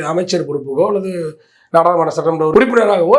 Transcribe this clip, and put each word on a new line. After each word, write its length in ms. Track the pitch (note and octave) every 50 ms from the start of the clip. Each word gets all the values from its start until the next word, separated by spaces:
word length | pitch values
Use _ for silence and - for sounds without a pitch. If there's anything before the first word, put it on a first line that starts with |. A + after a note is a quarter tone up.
| D#3+
அமைச்சர் 420 | D3+ E3 F3 F#3 F3+ - F3 D3+ C#3
பொறுப்புக்கோ 380 | C#3+ C#3+ B2+ C3+ C3+ C#3 F3 G#3+
அல்லது 260 | G#3 G3 F#3+ F#3+ F#3 F3 E3 D#3 D#3 - _ _ _ _ _ _ -
நாடாளுமன்ற 420 | E3 E3 F3 F3+ E3+ E3 D#3 - D#3+
சட்டமன்ற 320 | D3 D#3+ E3 D#3+ D#3 D#3
உறுப்பினராகவோ 680 | D#3+ G#3+ B3+ A#3+ A#3+ A#3 A3 G#3 G3+ F#3+ E3+ E3+ A3